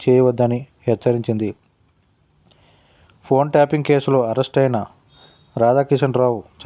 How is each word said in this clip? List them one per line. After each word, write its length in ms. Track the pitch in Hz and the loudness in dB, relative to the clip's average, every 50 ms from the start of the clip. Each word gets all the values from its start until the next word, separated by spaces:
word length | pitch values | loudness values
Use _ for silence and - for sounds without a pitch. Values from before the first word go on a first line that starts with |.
| - 127 | 0 2
చేయవద్దని 580 | 127 127 127 123 120 120 123 120 120 123 143 - _ _ - 120 | 4 4 4 2 2 0 -2 -2 -2 -4 -8 -14 _ _ -4 -4
హెచ్చరించింది. 680 | 113 - - 127 120 120 110 - 110 110 110 98 - _ _ _ _ _ _ _ _ _ _ _ _ _ _ _ _ _ _ _ _ _ _ _ _ _ _ _ _ _ _ _ _ _ - | -4 -2 0 -2 -2 -2 -2 -4 -4 -4 -4 -6 -8 _ _ _ _ _ _ _ _ _ _ _ _ _ _ _ _ _ _ _ _ _ _ _ _ _ _ _ _ _ _ _ _ _ -4
ఫోన్ 280 | - 135 131 147 151 | -2 0 0 0 2
ట్యాపింగ్ 320 | 156 147 147 139 156 151 139 | 2 2 2 2 0 -2 0
కేసులో 380 | - 143 139 - 139 135 131 | 0 0 0 0 0 0 0
అరెస్టైన 640 | 117 113 113 131 131 - - 143 135 131 120 107 95 - _ _ _ _ _ _ _ _ _ _ _ _ - 117 | 0 -2 -2 -4 -4 -2 0 0 0 0 0 -4 -6 -8 _ _ _ _ _ _ _ _ _ _ _ _ -2 0
రాధాకిషన్ 560 | 117 120 127 139 135 - 143 123 143 131 123 | 2 2 2 2 0 0 0 0 0 0 0
రావు 300 | 123 127 123 117 101 - _ _ - - | 0 0 0 -2 -4 -8 _ _ -6 -4